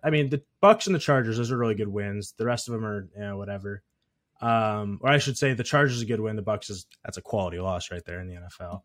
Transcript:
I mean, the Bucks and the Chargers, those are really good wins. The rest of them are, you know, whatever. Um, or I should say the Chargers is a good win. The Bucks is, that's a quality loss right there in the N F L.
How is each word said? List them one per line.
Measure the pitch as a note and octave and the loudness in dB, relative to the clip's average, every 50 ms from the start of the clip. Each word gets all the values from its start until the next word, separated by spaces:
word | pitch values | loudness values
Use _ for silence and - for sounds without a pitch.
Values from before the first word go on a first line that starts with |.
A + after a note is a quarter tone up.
| - | 0
I | D#3 | 2
mean, | D3+ D3+ C#3+ C3 | 2 2 2 2
the | D3 C#3 - _ _ _ | 0 -2 -4 _ _ _
Bucks | G3 G3+ A3 A3+ - | 8 8 8 8 4
and | G3 F#3 | 0 0
the | D3 | 2
Chargers, | - - C#3+ C3 A#2 A2+ A2 A#2+ | 2 4 4 4 4 2 0 0
those | A#2+ A2+ | 0 0
are | C3 A#2+ | 0 2
really | A#2+ A2+ G#2+ | 2 2 2
good | G2+ G#2+ G2+ | 0 -2 -2
wins. | G2 G#2 G2+ G2+ G2+ G#2 G2+ - - - | -2 -2 -2 -2 -4 -6 -6 -8 -6 -4
The | A2+ | -2
rest | A#2+ A#2+ A2+ - A#2 | 0 0 -2 -2 -4
of | A#2 | -6
them | A2 A2+ | -4 -4
are, | G#2+ G#2 G2+ F#2+ F2+ - | -4 -4 -6 -8 -10 -12
you | G#2 | -10
know, | G#2 G2+ G2 | -8 -8 -8
whatever. | G2 G2+ G2 G2+ G2 G2 G2+ G2+ G2+ - _ _ _ _ _ _ _ _ _ _ _ | -8 -8 -8 -8 -8 -8 -8 -10 -10 -12 _ _ _ _ _ _ _ _ _ _ _
Um, | A#2 A#2 A#2 A2+ A2 G#2+ G#2+ G#2+ G#2 G2+ G2+ - | 0 2 4 4 4 2 0 -2 -2 -4 -4 0
or | B2 C3+ | 2 4
I | D3 C#3 | 4 4
should | - C#3 B2 | 4 0 0
say | - C#3+ C3+ B2+ | 0 0 0 0
the | A2+ A#2 | 0 0
Chargers | - D3 C#3+ C#3+ C3+ B2 | 2 2 4 4 4 2
is | A#2 | 0
a | A#2 | -2
good | A2 A#2 G#2+ | -2 -2 -2
win. | A2 A2 G#2+ | -2 -2 -4
The | G#2+ | -2
Bucks | F#2+ G#2+ G#2 G2+ - - | -2 -2 -2 -2 -4 -8
is, | G2 F2+ - - _ _ - | -12 -12 -12 -16 _ _ -16
that's | - - | -14 -12
a | A2 | -12
quality | - - - G#2 F#2 E2+ E2+ F2 | -6 -4 -2 0 0 -2 -2 -4
loss | F2+ F#2+ F2+ F2 - - | -2 -2 -2 -4 -6 -8
right | F2 F2 - | -10 -10 -10
there | F2+ F2 F2+ | -10 -10 -10
in | F2+ F#2 | -10 -10
the | F2 | -12
N | F2 F2 | -14 -16
F | F2+ - - | -16 -16 -14
L. | F2+ F2 F2+ G2 | -12 -12 -12 -12